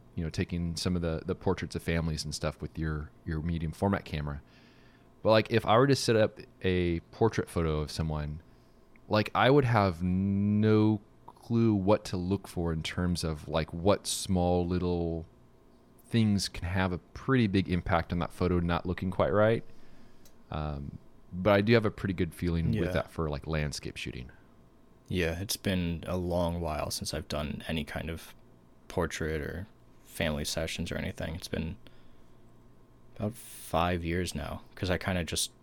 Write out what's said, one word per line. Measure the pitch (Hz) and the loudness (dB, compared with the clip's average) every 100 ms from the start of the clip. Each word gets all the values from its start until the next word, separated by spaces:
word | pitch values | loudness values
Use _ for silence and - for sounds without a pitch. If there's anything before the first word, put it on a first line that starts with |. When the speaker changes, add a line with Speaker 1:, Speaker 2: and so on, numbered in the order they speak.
| - - | -12 -6
Speaker 1:
you | |
know, | 80 | -4
taking | - 90 85 85 | -2 -2 -2 -4
some | 80 92 90 | -2 -2 0
of | |
the, | 85 80 | 0 -2
the | 87 | -4
portraits | 90 98 90 82 - | -2 0 -2 -2 -6
of | |
families | - 82 82 78 | -2 0 0 -2
and | 76 | -6
stuff | 73 78 - | -6 -6 -6
with | 78 - | -8 -4
your, | 78 76 73 - | -4 -4 -6 -10
your | - 78 | -6 -4
medium | 82 82 80 | -2 -2 -4
format | - 101 98 | 0 0 0
camera. | - 76 73 71 - - - - - - - - | -2 -6 -4 -8 -12 -20 -20 -20 -20 -20 -20 -2
But, | 107 | 4
like, | 110 107 | 4 4
if | 113 | 2
I | 110 113 | 4 6
were | 139 | 6
to | |
set | 131 - 110 | 4 4 4
up | 104 - - - | 4 0 -20 -4
a | 92 90 87 82 - | 0 2 2 0 -4
portrait | - 113 - - | 0 2 2 -2
photo | 90 82 76 | 0 0 0
of | 76 | -2
someone, | - 80 76 76 76 - - _ - - - - | -4 -2 -2 -4 -8 -14 -20 _ -20 -20 -18 0
like, | 107 107 | 0 2
I | - 117 | 4 6
would | 147 | 6
have | 127 117 98 80 | 6 4 4 2
no | 90 92 98 98 101 104 107 107 107 107 - - - - | 0 2 2 2 2 4 6 6 4 2 -4 -20 -20 -14
clue | - 117 117 | -2 2 4
what | 104 95 107 - | 4 4 2 2
to | 95 | -4
look | 90 98 - | 0 -2 -2
for | - 85 | -4 -2
in | 80 | -2
terms | 78 - 87 85 | -4 -2 0 0
of, | 82 76 - | -2 -4 -2
like, | 80 78 | -2 -2
what | 85 92 98 - | 0 2 2 0
small | - - 92 87 90 87 | -6 -2 2 4 2 2
little | 90 90 87 85 82 80 - - - - - _ - - | 0 0 0 -2 -4 -8 -16 -20 -20 -20 -20 _ -20 -2
things | 117 110 101 - | 2 4 2 0
can | - | -6
have | 87 95 95 | -4 0 0
a | 87 | -2
pretty | - - - 131 110 | -8 -8 0 2 4
big | 95 76 | 2 2
impact | 87 - 85 - | 0 2 0 2
on | 87 | -2
that | - | -2
photo | - 90 90 | 0 2 2
not | 85 85 90 | 2 0 -2
looking | 87 92 | -4 -2
quite | 92 80 | 0 2
right. | 101 107 113 - - - - - - - - - | 4 4 2 -2 -14 -16 -16 -18 -20 -20 -20 -10
Um, | 76 76 71 71 - - - - | -6 -6 -6 -8 -12 -16 -20 -12
but | 90 98 | 0 4
I | 101 | 6
do | 104 | 6
have | 117 107 | 4 4
a | |
pretty | - 101 | -2 -4
good | 90 87 | -2 -2
feeling | - 87 82 82 | -2 -2 0 0
with | - 87 | 0 0
Speaker 2:
Yeah. | |
Speaker 1:
that | 87 - | -2 -4
for, | - 78 | -4 -4
like, | 71 78 | -4 -4
landscape | 78 76 - - - | -2 -2 -6 -10 -10
shooting. | - 62 62 - - - - - _ - - | -10 -10 -12 -18 -20 -20 -20 -20 _ -18 -6
Speaker 2:
Yeah, | 90 82 85 | -2 -2 -2
it's | 101 - | -6 -4
been | - 92 87 82 - | -2 0 0 -4 -4
a | 92 | -4
long | 87 87 85 87 | -2 0 0 -2
while | 82 76 - | -4 -4 -4
since | - - | -6 -6
I've | 76 - | -6 -6
done | - 73 - - | -4 -4 -6 -6
any | 80 | -6
kind | - - 78 | -4 -6 -6
of | 82 - - - - - - - | -8 -12 -20 -20 -20 -20 -20 -8
portrait | - 82 - 80 78 | -4 -2 -2 -4 -4
or | 73 80 101 - - - - | -4 -8 -10 -16 -20 -20 -12
family | - 82 73 | -4 -2 -2
sessions | 78 - 82 - 85 | -2 -4 -4 -4 -6
or | - | -4
anything. | 87 - - | -6 -6 -6
It's | 80 - | -8 -6
been | - 82 92 - - - - - - - - - - - - - - | -6 -6 -8 -14 -20 -20 -20 -20 -20 -20 -20 -20 -20 -20 -20 -18 -6
about | 104 | -6
five | 110 - - - 82 87 90 | -6 -12 -16 -4 0 2 0
years | 82 87 87 | 0 -2 -2
now, | 76 78 - - | -4 -6 -8 -12
'cause | - 92 | -6 -2
I | 87 | 0
kinda | - 90 | 0 -2
just | 80 85 - - | -2 -2 -4 -6